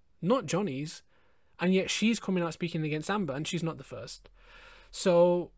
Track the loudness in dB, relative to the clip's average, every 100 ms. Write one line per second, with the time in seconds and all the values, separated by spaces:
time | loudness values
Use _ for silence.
0 | _ -6 0 0 0 -2 -2 -4 -6 -10
1 | -14 _ _ _ _ -4 2 2 0 0
2 | 2 0 0 -2 -2 -4 -4 -4 -4 -4
3 | -2 -2 -2 -4 -4 -4 -4 -6 -10 -12
4 | -10 -12 -14 -20 -20 -20 -20 -20 -4 2
5 | 6 6 6 4 -2